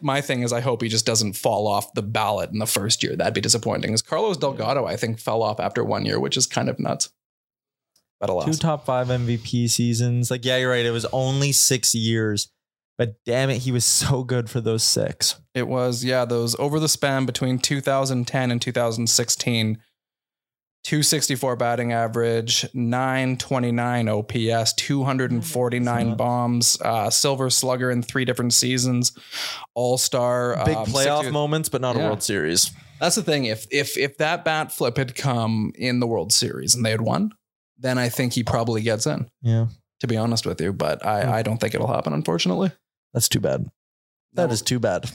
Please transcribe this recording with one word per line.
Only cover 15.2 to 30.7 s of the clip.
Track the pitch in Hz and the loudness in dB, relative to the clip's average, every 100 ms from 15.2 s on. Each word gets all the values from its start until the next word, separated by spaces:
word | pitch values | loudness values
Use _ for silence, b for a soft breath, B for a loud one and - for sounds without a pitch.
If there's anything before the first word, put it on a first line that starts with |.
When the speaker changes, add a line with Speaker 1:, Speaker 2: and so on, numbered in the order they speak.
| - - _ | -2 -2 _
Speaker 1:
It | 127 120 | -6 -2
was, | 127 127 117 | 0 0 0
yeah, | 120 127 120 | 0 0 2
those | 120 117 117 | 0 0 0
over | 143 151 | 0 2
the | 156 | 0
span | - 143 135 127 | 2 2 0 0
between | 120 131 127 | -2 -2 0
two | - 143 | 0 0
thousand | 139 135 135 127 120 | 2 2 2 0 0
ten | 135 127 | 0 0
and | 120 | 0
two | 131 | -2
thousand | 123 120 113 117 | 0 0 0 0
sixteen, | - 120 - - 117 110 110 b _ _ _ _ _ _ _ _ _ - | 0 0 -2 0 0 0 -2 b _ _ _ _ _ _ _ _ _ -2
two | 151 | 2
sixty-four | 143 156 - 131 131 117 | 4 2 0 0 0 2
batting | 120 120 120 | 2 2 2
average, | 117 113 113 117 117 113 - - | 2 0 2 2 2 2 0 0
nine | 135 117 123 131 131 131 127 | -2 0 2 2 2 0 -2
twenty-nine | - 131 123 120 120 123 113 | -2 0 2 2 2 2 2
O | 107 | 0
P | 110 120 113 | -2 -2 0
S, | 113 113 | 2 0
two | - - 139 | -2 -2 0
hundred | 135 131 127 | 0 0 0
and | 120 110 | 0 -2
forty-nine | 123 123 123 123 120 | 0 0 2 0 2
Speaker 2:
That's | 117 | 0
not | 113 | 0
Speaker 1:
bombs, | 120 123 120 120 113 - | 0 0 0 2 2 2
uh, | - 113 107 | 0 0 0
Silver | - 147 135 131 | 2 0 0 0
Slugger | - 127 127 127 | 0 0 0 0
in | 123 | 0
three | 120 139 | 0 -2
different | 127 123 120 | 0 0 2
seasons, | 120 123 127 127 123 123 B B B B B B | 2 2 2 2 2 0 B B B B B B
All-Star, | - 123 127 - 131 123 123 123 120 | -2 0 2 0 0 2 2 0 0
Speaker 2:
Big | - | 0